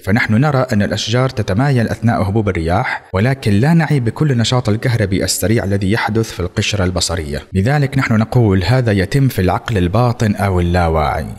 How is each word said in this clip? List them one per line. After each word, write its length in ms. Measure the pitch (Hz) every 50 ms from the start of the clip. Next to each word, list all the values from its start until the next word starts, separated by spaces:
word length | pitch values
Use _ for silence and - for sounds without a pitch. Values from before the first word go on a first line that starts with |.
| -
فنحن 300 | 101 98 120 - - 107
نرى 320 | 110 143 156 139 131 127 - 110
أن 100 | 101 101
الأشجار 460 | - - 104 - 113 110 123 131 131
تتمايل 600 | - - 101 - 92 104 135 147 135 123 113 -
أثناء 400 | - - - 113 110 71 95 95
هبوب 200 | 98 117 107 104
الرياح، 540 | 87 85 80 82 87 104 - - - - - - -
ولكن 400 | 95 104 127 135 131 - 113 101
لا 220 | 101 123 151 170
نعي 260 | 165 156 143 151 139
بكل 300 | 120 113 - - 156 147
النشاط 380 | 131 117 110 - 127 127 123 -
الكهربي 560 | 104 110 - 120 113 113 107 95 98 - -
السريع 400 | - - - - 90 113 120 -
الذي 280 | 98 101 95 95 92 107
يحدث 380 | 117 - - 104 113 113 -
في 100 | - -
القشرة 440 | 87 - - - 104 - - 101 92
البصرية. 580 | 92 90 85 85 - 90 87 78 71 71 73 - - -
لذلك 460 | 92 95 120 147 151 139 131 - 135
نحن 160 | 127 - 113
نقول: 500 | 107 110 - - 123 117 104 95 95 87
هذا 280 | 82 123 131 123 117 101
يتم 360 | 98 90 90 - 143 135 127
في 140 | - - 90
العقل 360 | 92 90 117 - - 120 95
الباطن 560 | 90 85 95 113 123 120 113 - 120 104 101
أو 260 | - 104 101 92 90
اللاواعي. 680 | 87 87 87 90 87 82 80 80 76 67 - 82 73 55 107